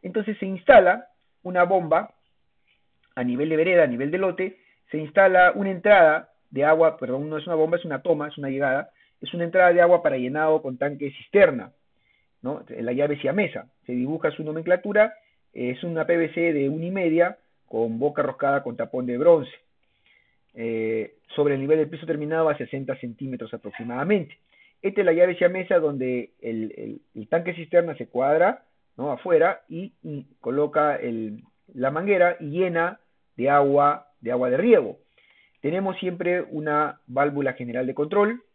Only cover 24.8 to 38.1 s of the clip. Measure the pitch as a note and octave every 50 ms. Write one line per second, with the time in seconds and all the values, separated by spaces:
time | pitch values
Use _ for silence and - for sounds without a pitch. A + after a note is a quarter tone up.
24.8 | - G3 G3 G#3 F#3+ F3 E3 E3+ F3+ F#3 F3 F3 F3 F3 F3+ F#3 F3+ - G3 F3
25.8 | D#3 D3+ C#3+ C3+ B2+ B2+ B2 B2 A#2 - _ _ - A#2+ A2+ A2+ A2 G#2+ - -
26.8 | - A2 G#2+ G2+ _ _ _ A2+ G#2+ _ - E3+ E3+ F3 D#3+ E3 E3 D#3 - F3
27.8 | E3+ E3 D3+ - A#2+ - - B2 C3 C#3 D3+ D#3+ F3 G3+ B3+ - _ _ _ _
28.8 | _ _ _ - B2+ D3 C3+ - - - E3+ D#3+ E3 F#3 F3+ - _ _ D#3 E3
29.8 | F#3+ G3 _ _ _ D#3+ D3+ C#3 - _ _ _ - A#2 B2+ C#3+ D3 C#3+ D3 D#3
30.8 | D3+ D3+ C#3+ - A#2+ B2 A#2 A2 A2 A2 G#2 A2+ - _ _ _ _ _ _ B2
31.8 | B2 C3+ D3 D#3 F#3 G3+ G3+ F3+ F3 F3 E3+ E3+ E3 D3 C#3+ F3 F#3+ F3+ E3 E3+
32.8 | E3 F3+ G#3+ _ _ _ _ _ _ _ _ - A#2+ C#3 C#3+ C#3+ C#3+ C#3 C#3 C#3+
33.8 | C#3+ C#3+ D3 D3 - _ _ _ - A#2 B2 B2 B2+ B2+ B2+ C#3+ F#3+ B3 A3+ F3+
34.8 | B2+ G2+ - _ _ _ _ _ _ _ _ _ _ _ _ _ - C#3+ E3 F#3
35.8 | G3 F#3+ F#3 - G3 F3+ F3+ F3 F3 F3 F3+ F3+ - - - D3+ D3+ D3+ D3 D3
36.8 | D3+ D3 - _ _ _ B2 C#3 C#3+ D3 C#3+ C#3+ C#3 C3+ B2 - B2+ A#2+ A#2 B2
37.8 | B2+ B2+ C3+ - D3 D#3